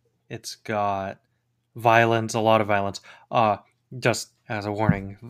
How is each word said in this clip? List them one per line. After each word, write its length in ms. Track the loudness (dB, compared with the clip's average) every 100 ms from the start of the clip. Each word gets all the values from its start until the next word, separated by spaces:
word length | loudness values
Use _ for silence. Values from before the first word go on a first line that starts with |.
| _ _ -18
It's 240 | -16 -16
got 640 | -14 -6 -4 -2 -4 -8 -12 _ _ _ _ _ -2
violence, 560 | 4 6 4 2 -2
a 80 | 0
lot 220 | 4 4
of 40 | 2
violence. 360 | 0 -2 -8 -16 -20 _
Uh, 280 | 0 2 0 _ _ _ -4
just 320 | -2 -2 -6 _ -10
as 160 | -8
a 80 | -6
warning, 460 | 0 0 0 -4 -16 -20